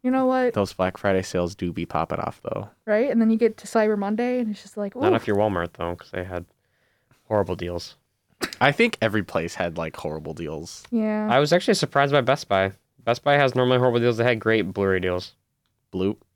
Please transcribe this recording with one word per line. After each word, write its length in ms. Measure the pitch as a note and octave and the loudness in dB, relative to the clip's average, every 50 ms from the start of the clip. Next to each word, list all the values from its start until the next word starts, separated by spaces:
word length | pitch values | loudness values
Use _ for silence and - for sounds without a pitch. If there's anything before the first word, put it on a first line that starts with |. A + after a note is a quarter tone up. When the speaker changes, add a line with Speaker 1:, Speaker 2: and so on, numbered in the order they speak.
| - | 0
Speaker 1:
You 100 | B3 B3+ | 0 0
know 140 | C4 C4 | 2 2
what? 280 | B3+ B3+ C4 B3+ B3 A#3 | 2 2 2 0 0 2
Speaker 2:
Those 180 | G#3+ G3+ F#3 - | 0 -2 -2 0
Black 260 | - F#2 - - - | 0 0 0 0 0
Friday 240 | - G2+ G2 F#2+ F#2 | 0 2 2 2 0
sales 340 | - - F2+ F2 F2 G2 | 0 -2 -2 -2 -2 -2
do 160 | - - F2 E2 | -4 -6 -6 -4
be 120 | E2+ E2+ | -4 -6
popping 360 | - - D#2 E2 - - - | -4 -2 -4 -2 -2 -4 -4
off, 200 | - - - - _ | -4 -6 -8 -8 _
though. 240 | - - - G2+ G#2 _ _ _ | -8 -8 -8 -8 -10 _ _ _
Speaker 1:
Right? 260 | - G#3 G#3+ A#3+ C#4+ | -2 0 0 0 0
And 100 | - A#3 | 2 2
then 80 | A3+ A3 | 2 2
you 80 | A3+ | 2
get 200 | A3 A#3 A3 A3 | 2 2 0 0
to 100 | - - | -2 -16
Cyber 320 | - - A#3 G#3+ G#3+ G#3+ G3+ | -2 0 0 2 2 0 0
Monday, 400 | G3 G3 G#3 G#3+ A#3+ B3 B3 B3+ | -2 -4 -2 -2 -2 -2 -2 -2
and 140 | B3 A3 G#3 | -2 -4 -6
it's 100 | - - | -8 -12
just 140 | - - | -16 -10
like, 180 | - G#3 G3 - | -8 -8 -8 -4
Speaker 3:
Not 160 | B3 - - | 0 2 2
Speaker 1:
ooh. 60 | - | 2
Speaker 3:
if 100 | - - | 2 0
you're 100 | - G#2 | 0 0
Walmart, 360 | G2+ G#2+ G#2+ G2 F2 E2+ F2 _ | 2 2 2 0 -2 -4 -4 _
though, 240 | - F#2 E2+ F2 | -6 -6 -6 -6
'cause 160 | E2+ - - - | -8 -12 -12 -10
they 100 | F#2 F2+ | -10 -8
had 220 | F#2 F#2 F2 - _ _ _ _ _ _ _ _ _ _ _ _ _ _ _ _ | -6 -8 -10 -10 _ _ _ _ _ _ _ _ _ _ _ _ _ _ _ _
horrible 300 | _ A2 G#2 G2 E2+ F#2 | _ 0 0 0 0 -2
deals. 400 | E2 F2+ F2 F2 F2 - - - _ _ _ _ _ _ _ _ _ - - - - | -6 -6 -6 -8 -8 -10 -12 -20 _ _ _ _ _ _ _ _ _ -10 -10 -4 2
Speaker 2:
I 100 | B2 C#3 | 2 2
think 280 | C#3 - A3+ A#3 - - - | 4 4 2 2 2 0 -2
every 220 | A2+ G2+ A2 F#2+ | 0 0 -2 -4
place 320 | - - E2+ D#2+ F2 - | -2 -4 -4 -4 -4 -4
had, 200 | - F2+ F2 E2 | -4 -6 -4 -4
like, 200 | E2+ E2 D#2+ - | -6 -8 -8 -8
horrible 360 | - - D#2 D2+ D#2+ D2+ D2+ D#2+ | -8 -8 -8 -8 -8 -8 -10 -10
deals. 520 | - E2+ D2+ D#2 D2+ E2 F2 - - - - A#3+ | -8 -8 -8 -8 -10 -10 -12 -16 -20 -14 -4 -4
Speaker 1:
Yeah. 340 | A3+ G#3+ G#3+ G#3+ G#3+ G#3+ G#3+ | -2 -2 -2 -2 -2 0 2
Speaker 3:
I 120 | A#2+ C3 | 2 2
was 120 | D3 C#3+ E3 | 4 4 2
actually 220 | F3+ - - G#3+ | 2 4 2 2
surprised 380 | - - C3 - C#3+ C#3 C#3 C#3 | 2 0 0 2 2 2 4 4
by 80 | C#3+ | 2
Best 280 | B2 A#2+ C3+ D3 - _ | 2 2 0 0 0 _
Buy. 220 | G2+ F#2+ F#2+ F#2+ F#2+ _ _ _ _ _ | 2 2 2 2 -2 _ _ _ _ _
Best 240 | _ A#2 A#2+ - _ | _ -2 -2 0 _
Buy 100 | C#3+ C#3+ | 2 4
has 220 | C#3+ C#3+ C3 B2 | 4 4 2 2
normally 220 | C3 B2+ B2 B2+ B2 | 2 2 4 4 4
horrible 200 | B2+ B2+ A#2 A#2+ | 4 4 2 4
deals. 180 | A#2 B2 A#2 | 2 2 2
They 60 | A2 A#2 | 2 2
had 160 | B2 A#2+ A2 | 0 0 0
great 340 | G#2 A2 A2+ A2 G2 F#2+ F#2+ | 2 2 2 2 2 -2 -2
Blu-ray 280 | G#2 G2+ G2 F#2+ F#2 | 0 0 2 2 0
deals. 340 | F2+ F#2 F2+ F2+ - - _ _ _ _ _ _ _ _ _ _ _ _ | 0 -2 -2 -4 -6 -10 _ _ _ _ _ _ _ _ _ _ _ _
Speaker 2:
Blue? 260 | - F#2 F#2 G2 A2 - _ _ _ | -6 -2 -2 -2 -2 -4 _ _ _